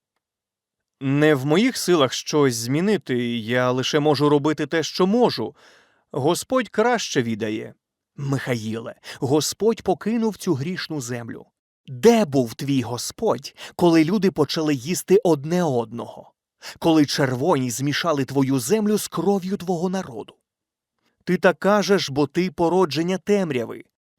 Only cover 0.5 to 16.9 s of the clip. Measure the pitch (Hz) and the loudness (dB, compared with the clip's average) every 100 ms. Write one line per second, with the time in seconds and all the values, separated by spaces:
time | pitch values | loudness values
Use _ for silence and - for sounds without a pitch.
0.5 | _ _ _ _ _ 135 139 151 143 135 | _ _ _ _ _ -2 2 4 4 2
1.5 | 160 254 - - 175 131 - - 156 143 | 2 2 0 2 2 2 0 -2 2 2
2.5 | 117 117 143 190 196 - 123 120 117 107 | 0 -2 -2 0 -2 -2 -4 -2 -4 -2
3.5 | 123 127 127 127 156 147 139 147 147 147 | 0 0 0 0 2 2 2 4 4 2
4.5 | 151 147 165 147 - 185 233 220 139 110 | -2 -2 -2 -2 0 2 4 2 0 -8
5.5 | - _ _ _ _ _ - 135 170 - | -10 _ _ _ _ _ -2 -2 -2 -2
6.5 | 262 226 - 220 233 - 147 117 110 110 | -2 -2 0 0 0 -2 -2 -2 -2 -4
7.5 | 110 120 - _ _ _ - 139 135 135 | -6 -8 -16 _ _ _ -10 -4 -4 -2
8.5 | 120 110 110 117 - - - 131 151 143 | -4 -4 -8 -10 -16 -18 -6 0 0 0
9.5 | - 214 226 - 175 202 233 220 190 - | -2 0 0 -2 -4 -2 -2 -2 -2 -2
10.5 | 143 143 185 - 156 117 123 113 - - | -2 -4 -8 -8 -8 -8 -10 -10 -16 -20
11.5 | _ _ _ - 127 208 226 190 139 117 | _ _ _ -16 2 4 6 4 2 0
12.5 | 110 139 139 113 120 - - 220 135 - | -2 -2 -2 -2 -6 -10 -4 -2 -2 -6
13.5 | - - - 175 165 156 208 185 156 147 | -16 -16 0 4 6 4 2 2 2 0
14.5 | - 156 143 123 180 - 185 180 156 147 | 0 0 -2 -2 -4 2 4 4 2 0
15.5 | 175 165 123 110 117 107 - - _ _ | 0 0 0 -2 -8 -12 -16 -20 _ _
16.5 | _ - - 170 | _ -20 -2 4